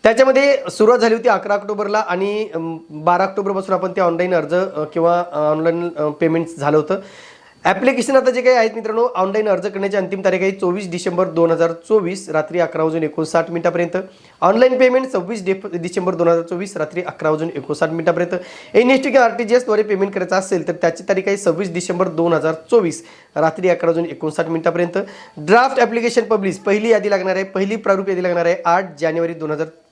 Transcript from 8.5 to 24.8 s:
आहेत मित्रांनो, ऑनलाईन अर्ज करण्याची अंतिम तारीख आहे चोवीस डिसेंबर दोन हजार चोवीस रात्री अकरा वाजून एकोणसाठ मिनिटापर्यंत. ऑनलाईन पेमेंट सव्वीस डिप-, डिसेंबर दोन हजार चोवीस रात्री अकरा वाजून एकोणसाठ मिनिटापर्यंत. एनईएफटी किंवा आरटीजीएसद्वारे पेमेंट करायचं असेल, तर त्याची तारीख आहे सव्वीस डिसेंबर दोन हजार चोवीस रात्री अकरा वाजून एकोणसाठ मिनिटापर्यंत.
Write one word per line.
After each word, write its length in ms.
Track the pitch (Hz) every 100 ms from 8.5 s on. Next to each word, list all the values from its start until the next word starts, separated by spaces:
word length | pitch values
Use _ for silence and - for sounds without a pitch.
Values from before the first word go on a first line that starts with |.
| 254
आहेत 140 | 220
मित्रांनो, 340 | 214 214 220 240
ऑनलाईन 340 | 180 190 208 214
अर्ज 180 | 185 190
करण्याची 300 | 196 196 202
अंतिम 260 | 180 190
तारीख 160 | 185 185
आहे 100 | 190
चोवीस 400 | 196 180 185 190
डिसेंबर 380 | 170 185 175 180
दोन 220 | 160 170
हजार 220 | 165 165
चोवीस 560 | 165 - 214 175 190 190
रात्री 300 | 156 156 170
अकरा 240 | 165 165
वाजून 200 | 160 160
एकोणसाठ 480 | 156 156 156 170 165
मिनिटापर्यंत. 460 | 170 170 170 170 185 190 - - _
ऑनलाईन 380 | 175 220 254 254
पेमेंट 280 | 254 254 262
सव्वीस 380 | 208 175 220
डिप-, 240 | 185 190 202
डिसेंबर 420 | 175 170 190 180
दोन 140 | 165 170
हजार 140 | 170
चोवीस 340 | 170 175 196 180
रात्री 260 | 151 175
अकरा 280 | 147 - 156
वाजून 180 | 156 165
एकोणसाठ 360 | 147 131 147 165
मिनिटापर्यंत. 440 | 165 165 170 170 180 - - -
एनईएफटी 360 | 202 247 262 269
किंवा 160 | 262 240
आरटीजीएसद्वारे 560 | - 226 247 247 214
पेमेंट 320 | 214 196 196
करायचं 220 | 196 175 190
असेल, 320 | 190 185 156
तर 40 |
त्याची 320 | 170 170 165 185
तारीख 140 | 185 190
आहे 100 | 202
सव्वीस 360 | 202 160 196
डिसेंबर 360 | 175 180 175 185
दोन 240 | 160 170
हजार 220 | 160 156
चोवीस 500 | 160 - 240 180 - - - _ -
रात्री 320 | 156 156 180
अकरा 220 | 175 165
वाजून 140 | 165
एकोणसाठ 420 | 170 143 156 156 160
मिनिटापर्यंत. 520 | 165 170 170